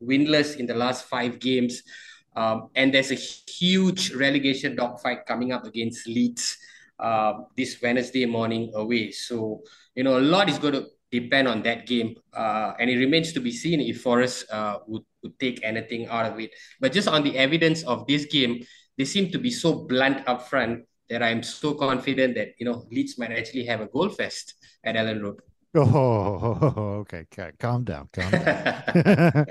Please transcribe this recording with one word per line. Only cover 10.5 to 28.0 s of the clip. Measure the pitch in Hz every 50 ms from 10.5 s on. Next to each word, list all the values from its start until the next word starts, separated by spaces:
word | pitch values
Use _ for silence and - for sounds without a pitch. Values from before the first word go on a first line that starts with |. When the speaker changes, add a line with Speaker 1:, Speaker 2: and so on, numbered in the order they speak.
| 139
Speaker 1:
gonna | - 147 143 135 131 - - - _ _ _
depend | 123 120 120 - 143 135 135
on | 123 113 107
that | 101 117 113 - -
game, | 120 123 117 113 110 113 - _ _ -
uh, | 113 113 110 107 110 107 98 - 113
and | 117 123
it | 127
remains | 120 131 135 156 165 165 - -
to | 131
be | 120 120
seen | 117 - - 165 170 147
if | 123 113 104 -
Forest, | - 127 120 120 127 123 - - - -
uh, | 110 107 107 104 101 101 -
would, | 110 110 110 - _ _ _
would | - - - -
take | 135 123 120 - 110
anything | 110 110 113 110 - 120 113 117
out | 113 117 117 113
of | 110 107 110
it. | 110 107 - - - - - -
But | 135 131
just | 135 202 196
on | 208 156 151 143
the | 143 131
evidence | 131 135 135 165 165 165 160 156 165 -
of | 127 120 107 113
this | 131 143 147 147
game, | - 151 143 127 120 120 120 - - - - _ _ _
they | - 135
seem | 135 - 202 190 165
to | 156
be | 139 123 123
so | 120 - - 165 156 - -
blunt | - 127 127 131 139 143 - -
up | 127 123 - - -
front | 143 131 117 113 117 117 - _ _ _ _ -
that | 117 117
I'm | 120 113 117 113 117
so | - - - - 147 143
confident | - 143 131 127 127 - 139 131 131 131 127 117
that, | 107 104 - -
you | - 117
know, | 120 120 117 - 113
Leeds | 117 131 143 - - 123
might | 117 113
actually | 113 113 113 - - 131 117
have | 120 117 107
a | 107
goal | 101 - 139 185 214
fest | 208 - 107 92 - - - - - _ _ - _ _ -
at | 113 110
Elland | 113 110 110 107 110
Road. | 101 101 101 - - _ _ _ _ _ -
Speaker 2:
Oh, | 160 139 110 - 143 131 123 113 104 95 101 101 76 104 117 107 - 156 131 123 107 104 101 101 104
<laughs> |
okay, | 101 - - 85 80 -
okay. | - - 92 80 73 -
Calm | - 117 123 123 120
down, | 104 80 71